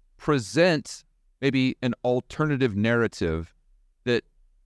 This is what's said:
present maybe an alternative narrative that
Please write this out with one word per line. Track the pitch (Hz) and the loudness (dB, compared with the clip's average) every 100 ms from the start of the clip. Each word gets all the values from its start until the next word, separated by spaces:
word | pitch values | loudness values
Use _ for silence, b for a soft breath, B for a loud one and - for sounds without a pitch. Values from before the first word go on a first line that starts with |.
| _ _ | _ _
present | - 143 104 135 180 156 - - - _ _ _ | 0 0 0 2 2 2 -4 -16 -20 _ _ _
maybe | 139 131 131 - | -2 2 0 0
an | 127 113 | -4 -2
alternative | 123 123 - - 151 139 127 98 | -2 -2 -4 -4 -2 0 0 2
narrative | 113 117 110 - 85 80 85 _ _ _ _ _ | 2 2 0 -2 -2 -2 -6 _ _ _ _ _
that | 120 120 - _ _ _ | -2 -2 -2 _ _ _